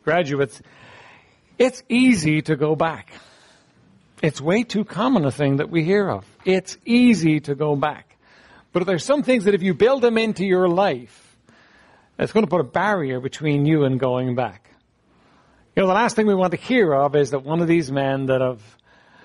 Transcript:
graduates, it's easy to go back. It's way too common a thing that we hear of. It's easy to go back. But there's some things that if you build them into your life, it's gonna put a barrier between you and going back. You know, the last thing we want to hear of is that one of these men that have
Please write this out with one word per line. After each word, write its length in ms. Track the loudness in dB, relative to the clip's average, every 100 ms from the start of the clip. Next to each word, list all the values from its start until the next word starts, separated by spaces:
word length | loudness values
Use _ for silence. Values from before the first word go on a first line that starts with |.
graduates, 600 | -2 -2 0 -2 -4 -6 -20 -20 -20 -20 -20 -20 _ _ _ -2
it's 240 | -2 -2 -4
easy 520 | 2 4 2 2 -2
to 140 | -2 -2
go 200 | 0 0
back. 380 | -2 -4 -14 -20 -20 _ _ _ _ _ _ _ _ _
It's 180 | -6 -4
way 220 | -2 -2
too 200 | -2 -4
common 420 | -4 -4 0 0 0
a 60 |
thing 260 | 0 0 0
that 120 | -2
we 140 | -2
hear 260 | 0 0 0
of. 160 | -4 -8 _
It's 320 | -2 -2 -2 -10 0
easy 540 | 4 4 4 2 0
to 120 | -2
go 220 | -4 -2 -2
back. 420 | -2 -6 -14 _ _ _ -20 -20 _
But 140 | -4 -2
there's 180 | -2 0
some 160 | 0
things 240 | 2 0 2
that 80 |
if 80 | 2
you 140 | 0 2
build 260 | 2 4
them 160 | 2 2
into 260 | -2 -2
your 240 | 0 2 2
life, 540 | 2 0 -2 -10 -20 _ _ _ _ _ _ _ _ _ -8
it's 140 | -2
gonna 160 | 0 0
put 140 | 0
a 40 | -2
barrier 540 | -2 -2 -2 -4 -6
between 460 | -8 -6 -2 0 2
you 180 | 2
and 160 | 2 0
going 360 | 0 -2 -2 -4
back. 340 | -6 -8 _ _ _ _ _ _ _ _ _ _ _ -2
You 80 |
know, 40 | 0
the 60 |
last 220 | 2 0 0
thing 120 | 2
we 80 | 2
want 160 | 0
to 60 | -2
hear 360 | 0 2 2
of 220 | 2 2 2
is 160 | 0
that 120 | -2
one 160 | -4 -2
of 80 | 2
these 240 | 0 0
men 360 | -2 -2 -2 0
that 120 | 0
have 220 | 0 -4 -14 _ _ _ _ _